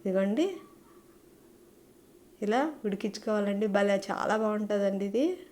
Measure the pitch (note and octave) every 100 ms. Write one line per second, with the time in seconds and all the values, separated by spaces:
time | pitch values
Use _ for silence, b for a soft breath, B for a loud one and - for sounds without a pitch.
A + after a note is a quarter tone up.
0 | G3+ F#3 G3 A3 F#4 F4+ - - - -
1 | - - - - - - - - - -
2 | - - - - G#3 A#3 D4+ D4 G#3+ G3
3 | G#3+ - - G#3+ G3+ G3+ G#3+ G3 G3+ G3
4 | G3 - - G#3+ A3 G#3+ G#3 G#3 G3+ G3
5 | G3 G#3+ D#4 F#4 -